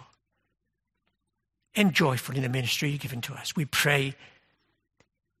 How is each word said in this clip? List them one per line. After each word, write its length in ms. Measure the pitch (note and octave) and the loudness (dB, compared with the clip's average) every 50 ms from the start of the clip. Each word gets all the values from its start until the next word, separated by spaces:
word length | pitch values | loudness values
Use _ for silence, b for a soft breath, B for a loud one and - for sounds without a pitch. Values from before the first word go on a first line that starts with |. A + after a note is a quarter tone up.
| - - _ _ _ _ _ _ _ _ _ _ _ _ _ _ _ _ _ _ _ _ _ _ _ _ _ _ _ _ _ _ _ _ - | -16 -20 _ _ _ _ _ _ _ _ _ _ _ _ _ _ _ _ _ _ _ _ _ _ _ _ _ _ _ _ _ _ _ _ 2
and 180 | G#3 G#3 F#3 | 4 4 4
joyful 420 | C3+ - F3 C#3 B2+ A#2 - - B2+ | 4 4 4 2 2 0 -4 -4 -4
in 80 | C#3 | -2
the 60 | C3 B2+ | -2 -2
ministry 420 | B2+ C3 B2 A#2 - - D#3 C#3+ | -2 -2 -2 -2 -2 0 -2 -2
you've 100 | D3 C#3 | -2 -4
given 200 | - C3 C3+ A#2+ | -6 -6 -8 -8
to 140 | - - B2+ | -8 -8 -10
us. 200 | - - - - | -10 -10 -6 -4
We 100 | F#3 D3 | -4 -4
pray, 480 | - - - - D3 C#3+ C#3 C3+ C3+ C3+ b b b b b b b b b _ _ _ _ _ _ _ _ _ _ _ _ _ _ _ _ | 0 0 2 2 4 4 2 2 -2 -6 b b b b b b b b b _ _ _ _ _ _ _ _ _ _ _ _ _ _ _ _